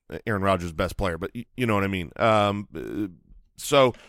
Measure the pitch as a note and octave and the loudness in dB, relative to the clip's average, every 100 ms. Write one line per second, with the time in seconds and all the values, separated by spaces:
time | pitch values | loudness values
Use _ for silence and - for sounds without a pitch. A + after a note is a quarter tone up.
0 | - D#2 - G#2 G2 F#2+ F2 D#2 F2+ - | -14 -10 -4 0 2 2 0 -4 -4 -2
1 | G2 E2 F#2+ A#2+ A#2 - A#2+ G#2 G2 F#2+ | -4 -2 -6 -8 -12 -4 0 2 0 -2
2 | E2 - A2+ G#2+ G#2 G2+ G2+ D#2 A1 C2+ | -6 0 2 4 2 0 -6 -10 -8 -6
3 | G#2 E2 _ - - - - C#3+ C3 - | -6 -8 _ -20 -20 -14 2 4 4 2